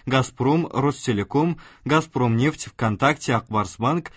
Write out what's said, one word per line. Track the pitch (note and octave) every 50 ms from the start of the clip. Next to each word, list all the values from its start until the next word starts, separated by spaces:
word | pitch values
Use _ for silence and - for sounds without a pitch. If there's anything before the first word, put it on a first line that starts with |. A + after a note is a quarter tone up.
| -
Газпром, | B2+ C3 C3+ B2+ - - - B2+ C3+ D3+ E3+ E3 -
Ростелеком, | - A#2+ C3+ D3 C#3 - - C3 A2 G2+ G2 - - C#3+ D#3+ F3 D#3+ - - - - - -
Газпромнефть, | B2+ D3+ D#3+ D#3 - - B2+ B2 A#2 A2+ A#2 B2+ D#3 D#3 - - - -
ВКонтакте, | - A#2+ A2 G#2 - C3+ C#3+ D3+ - - - B2
Акбарсбанк | A2+ - - A2 G#2+ G2+ F#2 - - A2+ C3 D#3+ F3 E3 - -